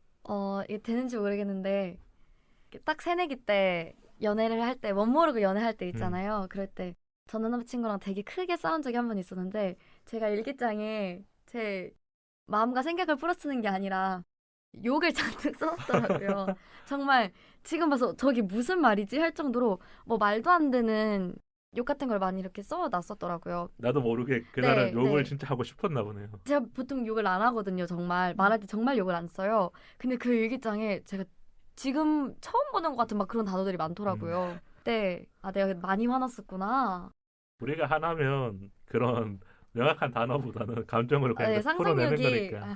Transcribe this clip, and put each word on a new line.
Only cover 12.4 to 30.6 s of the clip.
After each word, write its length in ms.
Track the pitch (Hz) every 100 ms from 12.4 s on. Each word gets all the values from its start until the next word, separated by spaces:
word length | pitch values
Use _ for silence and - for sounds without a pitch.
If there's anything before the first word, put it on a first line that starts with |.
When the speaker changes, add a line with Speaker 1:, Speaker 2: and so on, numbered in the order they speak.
| -
Speaker 1:
마음과 360 | 208 233 254
생각을 340 | 277 339 349 285
풀어쓰는 440 | 330 349 294 262
게 60 | 214
아니라 540 | 190 196 190 190 185 175 _ _ _ _ -
욕을 300 | 220 294 339
<laughs> 380 | - 202 - 294
잔뜩 40 | -
써놨더라고요. 920 | 320 339 - 233 233 185 196 196 196 190 -
Speaker 2:
<laughs> 180 | - -
Speaker 1:
정말 460 | 277 277 262 202 - - -
지금 260 | - 311 330
봐서 260 | 277 233 -
"저게 260 | 262 240
무슨 400 | 196 202 247 370
말이지?" 360 | 269 208 202 262
할 140 | 330
정도로 460 | 320 294 233 247 202 - - -
뭐 120 | 226
말도 320 | 208 214 294
안 200 | 349 294
되는 640 | 247 226 220 214 202 180 - - _ _ -
욕 80 | 240
같은 220 | 285 269
걸 120 | 208
많이 200 | 190 190
이렇게 220 | 185 196
써놨었더라고요. 1080 | 202 320 330 180 - 208 175 170 175 175 175 -
Speaker 2:
나도 240 | 120 143
모르게 420 | 120 117 123 127 -
그날은 340 | - 127 135 120
Speaker 1:
네, 60 |
Speaker 2:
욕을 300 | 113 131 147
Speaker 1:
네. 0 |
Speaker 2:
진짜 240 | 139 143 135
하고 160 | 127
싶었나 400 | - - 202 139
보네요. 240 | 104 104 101 107 -
Speaker 1:
제가 200 | 285 240
보통 320 | - 254 269 226
욕을 220 | 220 202
안 140 | 185
하거든요, 440 | 226 233 196 185 175
정말. 480 | 175 175 180 180 170
말할 240 | 202 220
때 80 | 202
정말 300 | 214 233 262
욕을 160 | 185 175
안 120 | 170
써요. 440 | - 190 220 175 - - -
근데 180 | 247 240
그 160 | 247
일기장에 680 | 233 220 254